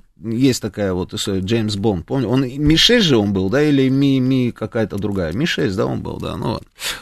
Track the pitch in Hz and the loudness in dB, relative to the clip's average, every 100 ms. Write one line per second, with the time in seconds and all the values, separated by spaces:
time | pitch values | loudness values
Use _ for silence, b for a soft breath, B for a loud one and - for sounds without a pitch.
0 | - _ 104 113 135 - 110 - 101 90 | -8 _ -6 2 2 2 -4 -4 -2 -2
1 | 90 104 - 95 92 117 107 101 107 90 | -4 -6 -4 -2 0 0 0 0 0 -2
2 | - 135 104 131 131 139 151 160 - 240 | -2 -2 0 0 -2 0 2 4 6 4
3 | 175 117 101 98 95 131 151 139 131 135 | 4 2 2 0 0 2 2 4 2 2
4 | 139 135 127 131 123 - 110 113 104 101 | 2 2 2 0 0 -4 -6 -2 -2 -2
5 | 104 95 80 98 170 - 135 98 131 123 | -4 -2 -2 -2 -2 -2 -2 0 -2 -4
6 | - - 85 80 - - - - B B | -8 -8 -8 -6 -4 -6 -8 -12 B B